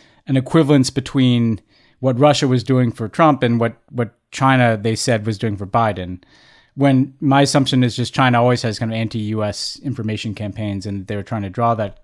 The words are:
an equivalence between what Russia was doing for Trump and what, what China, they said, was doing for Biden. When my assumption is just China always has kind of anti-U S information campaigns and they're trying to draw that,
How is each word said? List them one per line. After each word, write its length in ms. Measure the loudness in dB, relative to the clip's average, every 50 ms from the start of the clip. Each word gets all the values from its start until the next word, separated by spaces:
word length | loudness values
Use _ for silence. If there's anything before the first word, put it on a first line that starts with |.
| _ _ _ _ _
an 100 | -2 -2
equivalence 540 | -2 0 2 2 2 4 6 4 4 4 2
between 720 | -2 -6 -8 -2 0 2 2 2 2 2 0 0 -2 -4 -8 _ _ _ _ _ _ _
what 180 | -2 -2 2
Russia 300 | 4 4 4 4 4 2
was 160 | 2 2 0 2
doing 280 | 2 2 2 2 0
for 160 | -2 -4 -8
Trump 360 | -6 0 4 4 4 4 2 0
and 160 | 0 2 2
what, 160 | 0 -2 -4 _ _ _
what 240 | -6 -6 -6 -6 -8 _ _ _
China, 480 | -4 0 2 4 4 4 4 2 2 0
they 140 | 0 -2 -2
said, 320 | -2 0 0 0 0 -2
was 100 | -4 -4
doing 200 | -4 -4 -4 -4
for 100 | -6 -8
Biden. 560 | -2 0 0 0 0 -2 -4 -8 -10 -10 -12 -14 _ _ _ _ _ _ _ _ _ _
When 420 | 0 2 4 4 4 2 0 -4 _
my 220 | 0 2 4 4
assumption 420 | 4 4 2 0 0 2 2 2 2
is 120 | 2 0
just 180 | -4 -6 -4 0
China 260 | 0 2 4 4 4
always 220 | 4 2 2 0
has 160 | -2 -6 -4
kind 140 | -4 -6 -4
of 40 | -4
anti-U 480 | -4 -4 -4 -4 -6 -4 -4 -4 -2 -2
S 360 | -4 -4 -6 -10 -12 -12 -10
information 560 | -10 -8 -8 -6 -6 -6 -6 -6 -6 -8 -8
campaigns 500 | -8 -8 -10 -8 -8 -6 -6 -6 -6 -6
and 220 | -8 -8 -8 -8
they're 160 | -8 -8 -8 -6
trying 180 | -6 -6 -6
to 80 | -6 -8
draw 240 | -4 -2 -2 -2 0
that, 280 | -2 -4 -8 -8 -16